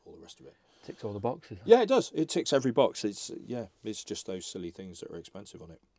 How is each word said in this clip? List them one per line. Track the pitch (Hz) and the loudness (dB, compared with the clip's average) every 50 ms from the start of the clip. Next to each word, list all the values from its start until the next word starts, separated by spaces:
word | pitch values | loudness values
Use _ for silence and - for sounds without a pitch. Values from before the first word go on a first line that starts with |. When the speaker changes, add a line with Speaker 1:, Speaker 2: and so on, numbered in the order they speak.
| - | -20
Speaker 1:
all | 85 82 | -20 -20
the | 82 | -20
rest | 80 80 - - | -20 -20 -20 -20
of | - | -20
it. | - - _ _ _ _ _ - | -20 -20 _ _ _ _ _ -16
Speaker 2:
Ticks | - 120 - - | -16 -12 -8 -8
all | 107 101 | -8 -6
the | 104 | -4
boxes. | 101 117 131 - - - 113 92 101 | -4 -4 -4 -6 -10 -16 -16 2 6
Speaker 1:
Yeah, | - 226 254 | 8 8 10
it | 240 196 | 8 6
does. | 262 247 - - - | 4 4 2 2 -2
It | - 160 - | -2 -2 0
ticks | - 175 - - - | 0 -2 0 2 2
every | 139 131 135 | 2 2 4
box. | 113 - 131 104 - - - | 4 4 4 4 2 0 -4
It's, | 104 101 - - - - - - | -4 -4 -4 -10 -10 -12 -12 -10
yeah, | - 120 120 113 92 _ _ - | -8 -8 -8 -8 -10 _ _ -8
it's | 113 104 - - | -8 -8 -8 -8
just | - 104 - - - | -8 -8 -8 -8 -8
those | 95 92 87 | -8 -8 -8
silly | - - 98 90 87 | -10 -10 -8 -10 -10
things | 85 - 95 92 90 - | -10 -12 -14 -14 -14 -14
that | - - | -14 -12
are | - 85 | -12 -12
expensive | 82 - - 95 104 - - 87 | -14 -14 -16 -16 -16 -16 -18 -18
on | 87 85 | -18 -18
it. | 82 - _ _ _ | -20 -20 _ _ _